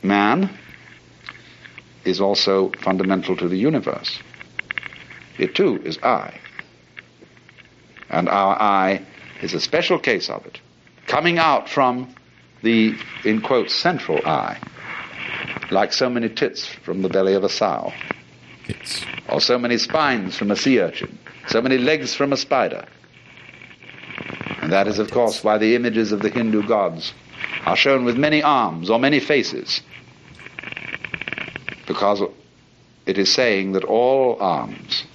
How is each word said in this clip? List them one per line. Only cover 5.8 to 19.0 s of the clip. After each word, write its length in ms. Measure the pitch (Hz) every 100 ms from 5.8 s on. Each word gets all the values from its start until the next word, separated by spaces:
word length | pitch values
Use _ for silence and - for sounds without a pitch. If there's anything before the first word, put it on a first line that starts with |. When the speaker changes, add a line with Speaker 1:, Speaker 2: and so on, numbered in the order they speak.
| -
Speaker 1:
is 120 | 156
I. 380 | 123 113 50 - - - - - _ - - _ - - - - - _ - - -
And 180 | - 87
our 340 | 98 98 -
I 440 | 104 98 95 95 - - - -
is 120 | 90
a 80 | 87
special 380 | - 156 175 175
case 300 | - 104 -
of 160 | - -
it, 140 | - _ _ _ _ -
coming 320 | 127 160 170
out 300 | 160 135 -
from 440 | - 127 123 127 - _ _ _ -
the, 320 | 113 113 110 107 - -
in 160 | 107 110
quotes, 340 | 107 127 -
central 460 | - 175 165 - 78 -
I, 320 | 76 50 - - - - - - - - - - - -
like 220 | 95 101
so 160 | - 127
many 200 | 120 113
tits 360 | 110 143 - -
from 380 | - - 92
the 60 | 95
belly 260 | 95 95 98
of 80 |
a 60 | 95
sow. 440 | - 104 64 50 - - - - - - - -
Speaker 2:
Tits. 400 | - - -